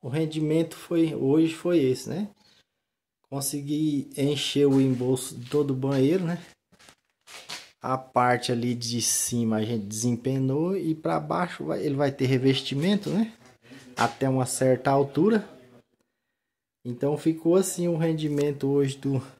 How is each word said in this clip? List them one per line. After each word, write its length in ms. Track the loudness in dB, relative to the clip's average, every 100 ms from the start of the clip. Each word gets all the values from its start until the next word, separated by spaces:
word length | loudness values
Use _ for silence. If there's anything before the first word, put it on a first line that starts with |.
O 40 | -6
rendimento 680 | -4 -4 -2 0 0 0 -6
foi, 400 | -4 0 0 2
hoje 400 | 2 4 2 0
foi 240 | 0 2
esse, 280 | 2 0 -4
né? 180 | -6 -6 _ _ _ _ _ _ _ _ _ _
Consegui 840 | -8 -6 -6 -4 -2 0 0 -4 -2
encher 520 | 0 0 -2 2 4
o 120 | 6
embolso 540 | 4 2 0 0 -2 -12
de 140 | -4
todo 220 | -2 0
o 40 | 0
banheiro, 500 | 0 2 2 2 -2
né? 120 | -6 -8 _ _ _ -20 _ _ _ _ -20 -18 -18 -18 _
A 160 | -4 -4
parte 540 | -2 2 4 2 0
ali 240 | -2 -2 -4
de 260 | -4 -4
cima 540 | -2 -2 -2 0 0 0
a 60 |
gente 220 | 0 -4 -6
desempenou 920 | -4 -2 -2 -2 -2 0 0 0 -2
e 180 | -2
pra 240 | -2 -2 -4
baixo 460 | -2 -2 -4 -6
vai, 160 | -6 -4
ele 140 | -2 0
vai 160 | 0
ter 140 | 0 0
revestimento, 840 | 2 2 0 -2 -2 0 0 0
né? 220 | -2 -2 -4 -20 _ _ -20 -18 -2
Até 320 | -2 0 0
uma 180 | 0 0
certa 460 | 0 2 2 4
altura. 560 | 2 2 2 4 4 0 -16 -20 -20 _ _ _ _ _ _ _ _ _ _ -10
Então 320 | -4 -2 0
ficou 380 | -2 0 4 4
assim 320 | 2 -2 -2
o 80 | 0
rendimento 680 | 0 0 -2 0 0 -2 0
hoje 300 | 2 0 -2
do 280 | -4 -4 -4 -18